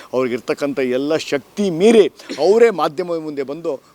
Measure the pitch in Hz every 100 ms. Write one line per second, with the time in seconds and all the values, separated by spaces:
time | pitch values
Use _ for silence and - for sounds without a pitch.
0 | - 123 127 120 - 151 143 135 131 127
1 | 143 156 - 143 - - 202 160 208 226
2 | 170 - - - 165 220 233 175 160 147
3 | 180 165 156 143 135 156 165 135 -